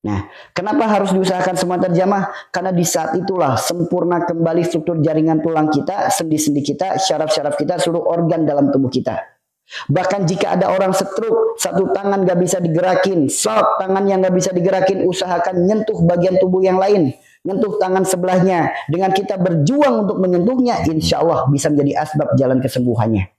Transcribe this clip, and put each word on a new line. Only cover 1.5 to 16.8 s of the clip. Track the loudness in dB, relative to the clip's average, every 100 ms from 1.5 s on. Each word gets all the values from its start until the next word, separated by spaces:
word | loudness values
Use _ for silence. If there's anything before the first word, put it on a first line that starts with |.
| -2
semua | -2 0
terjamah? | 0 2 2 0 -2 -8 -8
Karena | -4 -2
di | 0 0
saat | -2 -2 -4
itulah | -2 0 0 0
sempurna | -4 -4 -2 0 0 0
kembali | -2 0 0 0
struktur | 0 -2 -2 0
jaringan | 0 2 2 0
tulang | 0 0 2
kita, | 0 -2 -4 -2
sendi-sendi | -2 -2 0 0 0
kita, | -2 -4 -2 -2
syaraf-syaraf | -2 -2 0 -2 -2 -2
kita, | -2 0
seluruh | 0 0 -2
organ | 0 0 0 0
dalam | 2 2
tubuh | 2 0
kita. | -2 -4 -6 -10 _ _ _ _ -14 -2
Bahkan | 0 0 0
jika | -2 -2 -2 0
ada | 0
orang | 2 0 0
stroke, | -2 -4 0 0 0 -2
satu | -4 -2 0
tangan | -2 -2 0
nggak | 2 2
bisa | 0 0
digerakin, | 0 0 2 2 2 2 0
shock, | 0 -2 0 0 0
tangan | -2 0 2
yang | 2
nggak | 2 2
bisa | 0 0
digerakin, | 0 2 2 2
usahakan | -2 -2 -2 -2 0 0 2
nyentuh | 2 -2 0 2
bagian | 4 2 2
tubuh | 2 2
yang | 2
lain, | 2